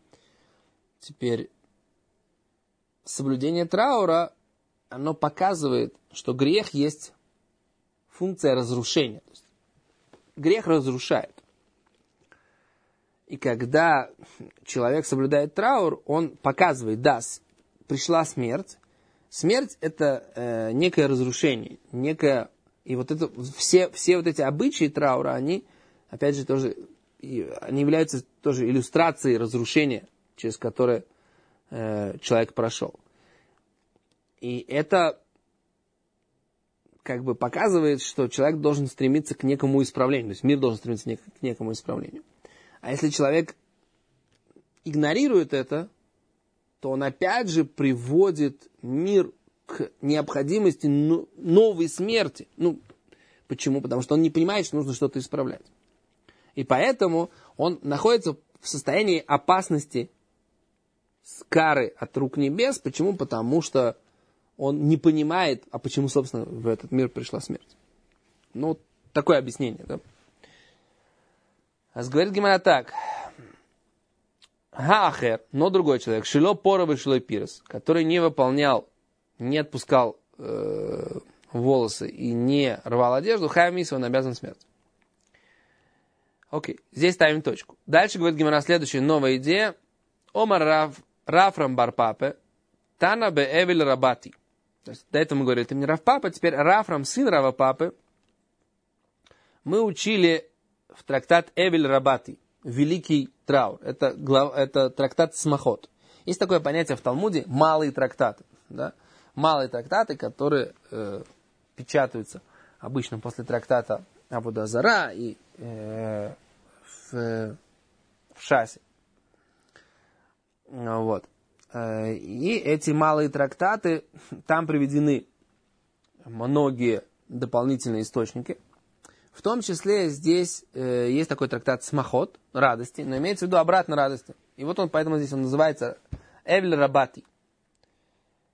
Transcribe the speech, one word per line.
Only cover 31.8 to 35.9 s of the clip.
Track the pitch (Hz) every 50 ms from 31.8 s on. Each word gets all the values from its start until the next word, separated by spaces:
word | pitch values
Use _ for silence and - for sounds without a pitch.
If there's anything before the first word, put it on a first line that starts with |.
| 110 110 107 104 104 98 87 -
человек | - - 123 113 117 - -
прошел. | - 113 117 - - - - - - _ _ _ _ _ _ _ _ _ _ _ _ _ _ _ _ _ _ _ _ _ _ _ _ _ _ _ _
И | - 123 123 120 - -
это | 131 147 - - 196 180 170 156 - - _ _ _ _ _ _ _ _ _ _ _ _ _ _